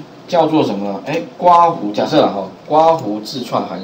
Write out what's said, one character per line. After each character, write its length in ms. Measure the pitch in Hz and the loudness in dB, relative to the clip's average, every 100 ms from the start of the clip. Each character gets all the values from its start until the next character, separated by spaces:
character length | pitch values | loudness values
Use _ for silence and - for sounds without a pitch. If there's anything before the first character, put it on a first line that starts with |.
| - - - | -12 -20 -4
叫 220 | 170 156 | 0 2
做 160 | 151 | 2
什 120 | 123 98 | 0 -2
么 140 | 101 | -6
呢？ 100 | 98 - | -8 -6
哎， 160 | 160 - - | -6 -6 0
刮 340 | 175 175 170 | 4 6 4
胡， 220 | 156 104 | 2 -4
假 120 | 104 | -4
设 160 | 110 147 | 0 2
啦 60 | 104 | 0
哈， 140 | 98 92 - - | -2 -10 -12 -2
刮 280 | 151 165 | 2 4
胡 260 | 160 107 104 | 2 -2 -8
自 220 | 107 131 | -8 -10
串 220 | 117 120 | -6 -6
函 140 | 95 87 | -6 -10